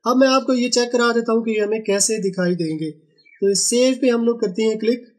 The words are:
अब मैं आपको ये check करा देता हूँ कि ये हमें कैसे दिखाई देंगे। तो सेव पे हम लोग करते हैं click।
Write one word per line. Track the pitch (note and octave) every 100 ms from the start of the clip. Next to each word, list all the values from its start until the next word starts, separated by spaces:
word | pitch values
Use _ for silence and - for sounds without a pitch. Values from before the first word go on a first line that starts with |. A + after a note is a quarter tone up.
| A3+
अब | B3+
मैं | C4+
आपको | C4 -
ये | B3+ B3
check | A#3+ A#3+
करा | B3 A#3
देता | A#3 A3+
हूँ | A3+
कि | A3+
ये | G#3+
हमें | G#3 A3
कैसे | A3 G3 G3 G#3+
दिखाई | F#3+ F#3 F3+
देंगे। | F3 E3 D#3 D#3 - _ _ _ _
तो | G3
सेव | G3 - A#3+ B3+ B3+
पे | C4
हम | A#3
लोग | A#3 A#3
करते | G3+ F3+
हैं | A3 A3
click। | A3 B3 -